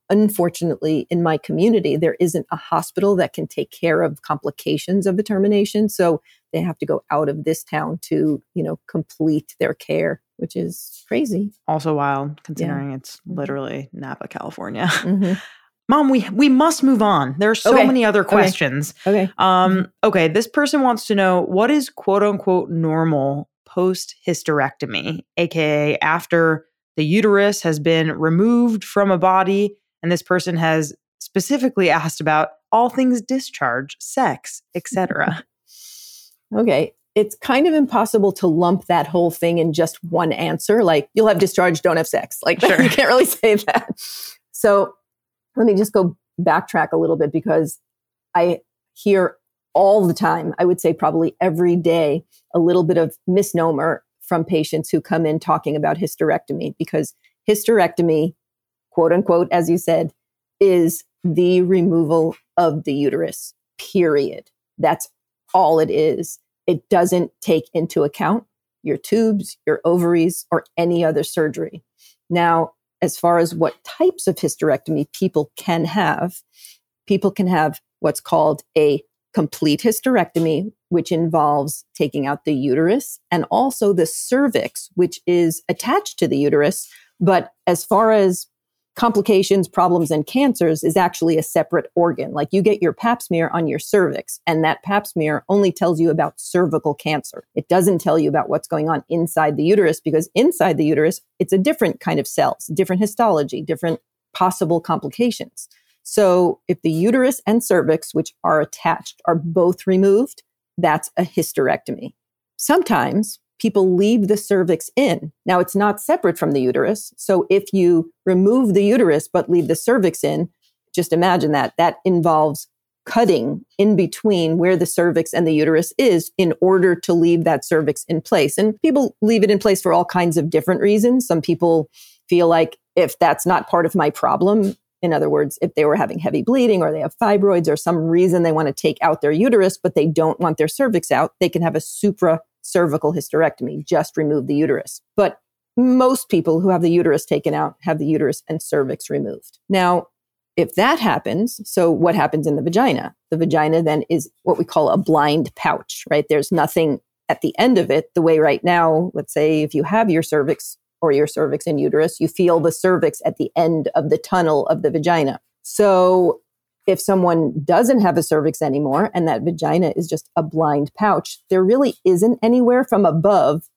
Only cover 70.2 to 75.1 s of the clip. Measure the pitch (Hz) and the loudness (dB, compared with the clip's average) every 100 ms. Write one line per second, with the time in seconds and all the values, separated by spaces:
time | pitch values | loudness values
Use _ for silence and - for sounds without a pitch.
70.2 | 170 - - 170 - - 170 170 160 147 | 0 -2 -4 -4 -4 -4 -2 0 0 -2
71.2 | 160 175 151 - 160 165 _ _ _ _ | -4 -2 -4 -4 -10 -12 _ _ _ _
72.2 | - 175 170 165 160 _ _ - 170 - | -4 0 2 2 0 _ _ -6 -6 -2
73.2 | 170 170 165 165 151 - - - 359 - | 2 2 2 0 -4 -4 -20 -2 -2 0
74.2 | - 160 151 - 156 135 - 151 147 | -4 -2 -4 -2 -2 -2 -2 -4 -4